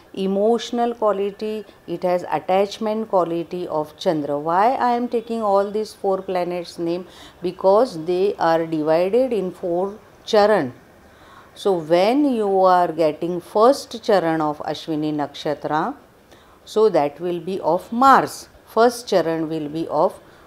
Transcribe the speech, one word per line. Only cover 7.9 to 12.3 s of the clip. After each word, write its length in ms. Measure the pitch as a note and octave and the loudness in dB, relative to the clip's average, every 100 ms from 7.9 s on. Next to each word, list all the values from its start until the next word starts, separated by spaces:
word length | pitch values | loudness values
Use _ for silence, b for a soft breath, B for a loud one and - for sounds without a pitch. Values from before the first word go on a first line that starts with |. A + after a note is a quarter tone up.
| E3 | -2
they 300 | D#3+ F3+ G3+ - | -4 0 0 0
are 280 | E3 E3 E3 | 2 2 0
divided 640 | D#3+ D3+ D#3+ F#3 A#3 C4 | -2 2 2 2 2 0
in 200 | A3 F#3 | -2 -4
four 460 | F3 F#3 E3+ G3 G#3+ - - | -6 -4 -2 -2 -8 -20 -20
charan. 500 | - G#3+ G#3 G3+ C3 - - - - B B B B | 0 4 6 4 0 -8 -20 -20 -20 B B B B
So, 240 | - G#3 F3 | -4 -2 -2
when 560 | D3+ F3 G3+ C4+ D4 | 2 2 4 2 2